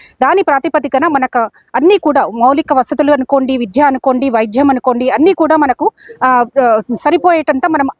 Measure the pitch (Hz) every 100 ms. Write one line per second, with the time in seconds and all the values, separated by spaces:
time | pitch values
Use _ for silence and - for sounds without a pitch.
0 | - - 269 370 349 277 311 302 269 262
1 | 330 277 254 247 220 - _ 254 311 403
2 | 311 277 175 226 247 285 - 262 240 277
3 | 285 285 262 277 262 262 233 233 294 262
4 | 269 254 277 226 226 220 285 254 262 240
5 | 254 220 330 370 311 311 285 247 359 -
6 | - 453 359 254 240 269 247 220 214 226
7 | 294 330 359 330 302 269 349 320 277